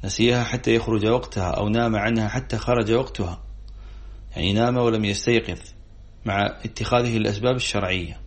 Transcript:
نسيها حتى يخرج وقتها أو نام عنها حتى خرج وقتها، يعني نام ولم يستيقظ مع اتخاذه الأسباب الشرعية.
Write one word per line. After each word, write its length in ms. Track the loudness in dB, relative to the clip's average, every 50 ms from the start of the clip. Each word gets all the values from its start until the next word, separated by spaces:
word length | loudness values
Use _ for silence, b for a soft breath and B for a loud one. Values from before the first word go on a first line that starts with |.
| -6
نسيها 400 | -6 0 2 4 4 4 2 0
حتى 320 | -2 -4 -2 2 2 2
يخرج 300 | 2 2 2 0 2 2
وقتها 460 | 2 2 2 0 -2 -4 -2 -2 0
أو 180 | 0 0 0 0
نام 260 | 2 2 2 2 2
عنها 320 | 2 2 2 2 2 0 0
حتى 300 | -2 -4 -4 -2 -4 -4
خرج 340 | 0 2 2 2 4 4
وقتها، 520 | 2 2 2 0 -4 -4 -4 -4 -4 -8 -12 -14 -14 -14 -14 b b b b b b b b b b b b b -6
يعني 180 | -2 0 2 4
نام 240 | 4 4 4 4 4
ولم 280 | 4 4 4 2 2
يستيقظ 540 | 0 0 0 2 4 4 4 4 0 -8 -8 -10 -16 -18 -18 -20 -20 -20 -20 -20 -20 -20 -10 -4
مع 200 | -2 2 2 2 0 0 -4 -10
اتخاذه 520 | -10 -6 -6 -2 2 2 4 4 4 2 2
الأسباب 380 | 2 2 0 0 2 0 2
الشرعية. 640 | 2 -2 -2 -2 -2 -2 0 -2 -2 -4 -6 -10 -12 -14